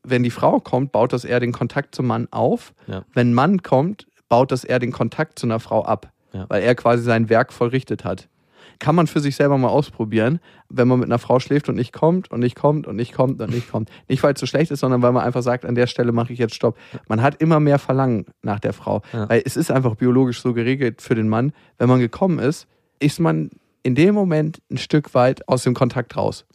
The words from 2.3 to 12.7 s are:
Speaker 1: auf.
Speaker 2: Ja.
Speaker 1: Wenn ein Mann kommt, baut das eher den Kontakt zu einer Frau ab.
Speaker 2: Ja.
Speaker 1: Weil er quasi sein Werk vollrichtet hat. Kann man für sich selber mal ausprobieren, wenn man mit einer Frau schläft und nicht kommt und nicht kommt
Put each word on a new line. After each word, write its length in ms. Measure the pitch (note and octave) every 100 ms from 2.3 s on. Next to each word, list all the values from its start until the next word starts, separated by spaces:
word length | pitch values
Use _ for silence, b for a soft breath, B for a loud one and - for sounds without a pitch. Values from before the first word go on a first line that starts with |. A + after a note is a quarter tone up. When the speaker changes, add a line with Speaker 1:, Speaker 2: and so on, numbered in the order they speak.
Speaker 1:
auf. 420 | - B2+ A#3 - _ b
Speaker 2:
Ja. 160 | F#2+ -
Speaker 1:
Wenn 180 | B2 A#2+
ein 20 |
Mann 300 | A#2+ D#3 F#3+
kommt, 440 | - C3 E3+ G#3 - _ -
baut 220 | A#2+ C3+
das 120 | C3
eher 160 | - B2+
den 120 | B2
Kontakt 480 | - A#2+ - D#3 -
zu 80 | A#2
einer 120 | A2+
Frau 240 | - A2
ab. 280 | - G#2+ - _ _
Speaker 2:
Ja. 120 | F#2+ -
Speaker 1:
Weil 120 | G#2
er 120 | A2+ B2
quasi 280 | A#2 A#2+
sein 260 | A#2+ A2+ A2
Werk 240 | A2+ C3+
vollrichtet 500 | - A#2+ B2+ - F2+
hat. 240 | F2+ F#2+ - b b b b b
Kann 160 | - F3
man 120 | D#3+
für 120 | D#3
sich 160 | C#3+ C3+
selber 220 | C#3+ C3+
mal 120 | A#2+
ausprobieren, 720 | C3 - - G#2+ A2 A#2 E3+ b b b
wenn 180 | B2+ B2
man 120 | B2+
mit 80 | -
einer 120 | A#2+
Frau 200 | - B2
schläft 300 | - C#3+ -
und 60 | -
nicht 180 | B2
kommt 360 | - D#3 F#3 -
und 80 | A#2
nicht 160 | B2 -
kommt 320 | C#3+